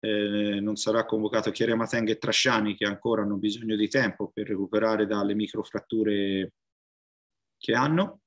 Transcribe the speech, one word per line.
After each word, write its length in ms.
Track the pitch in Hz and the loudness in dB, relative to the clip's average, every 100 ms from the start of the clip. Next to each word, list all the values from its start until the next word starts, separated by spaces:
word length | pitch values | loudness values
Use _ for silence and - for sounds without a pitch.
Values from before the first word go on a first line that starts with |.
eh, 600 | 107 107 104 104 104 101 | 0 0 0 0 -2 -2
non 160 | 104 110 | -2 -2
sarà 300 | - 113 110 | 0 2 2
convocato 440 | 113 107 113 107 | 0 0 0 -2
Chiere 240 | 98 113 | 0 0
Mateng 340 | 113 113 117 110 | 0 0 0 0
e 80 | 110 | -2
Trasciani, 580 | - 110 135 113 107 98 | 0 2 4 2 2 0
che 80 | |
ancora 380 | 104 101 117 110 | -2 0 0 0
hanno 140 | 101 101 | 0 0
bisogno 400 | 104 104 113 107 | -2 -2 -4 0
di 120 | 107 | 2
tempo 420 | 135 117 - 104 | 2 0 -2 -8
per 160 | - 104 | -6 -6
recuperare 580 | 101 98 107 110 107 104 | -4 0 2 2 2 0
dalle 280 | 104 101 | 0 0
microfratture 1160 | 104 104 110 104 101 - 113 107 101 98 98 92 _ _ _ _ _ _ _ _ _ _ _ | 0 -2 -4 -6 -8 -4 0 0 0 0 -2 -4 _ _ _ _ _ _ _ _ _ _ _
che 160 | - | -2
hanno. 480 | 113 139 165 202 - | 2 4 2 0 -4